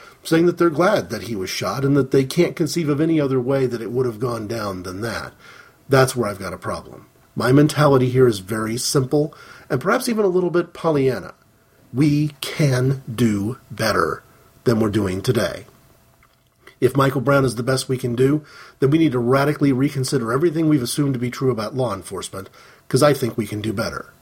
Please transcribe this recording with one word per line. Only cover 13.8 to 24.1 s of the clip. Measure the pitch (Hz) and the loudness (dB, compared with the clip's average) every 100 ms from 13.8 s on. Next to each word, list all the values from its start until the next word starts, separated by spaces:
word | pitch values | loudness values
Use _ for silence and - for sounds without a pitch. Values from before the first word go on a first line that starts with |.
| 101 95 80 - - _ _ _ - | 0 2 0 -2 -12 _ _ _ 0
than | 113 | 2
we're | 110 | 2
doing | 104 98 92 | 0 -2 -2
today. | 95 113 85 - - _ _ _ _ _ _ _ _ _ - - | -2 -2 -2 -6 -16 _ _ _ _ _ _ _ _ _ -20 -2
If | 123 139 | 0 2
Michael | 135 139 | 0 0
Brown | 123 139 131 | 2 2 2
is | 110 | -2
the | |
best | 120 131 - | -2 -2 -2
we | 127 | -4
can | 123 117 | -2 0
do, | 131 151 - - - _ | 2 2 -4 -20 -20 _
then | 135 | 2
we | 160 | 4
need | 156 | 2
to | 123 | 2
radically | 120 139 143 143 143 | 2 2 2 2 2
reconsider | 127 143 143 127 139 113 | 2 0 -2 -2 -2 -2
everything | 139 170 156 160 | 0 0 2 2
we've | 147 | 2
assumed | 120 - 143 | 0 -2 -2
to | 127 | -2
be | 123 | -4
true | - 131 | -2 -2
about | 110 104 131 | -2 -4 -4
law | 123 | -4
enforcement, | 95 87 92 - 98 95 - - - - | -4 -8 -10 -10 -12 -14 -20 -20 -20 -4
'cause | 131 | 2
I | 147 | 4
think | 139 131 - | 4 -2 -4
we | 107 | -6
can | 104 | -6
do | 110 | -6
better. | 101 95 73 - | -4 -6 -8 -14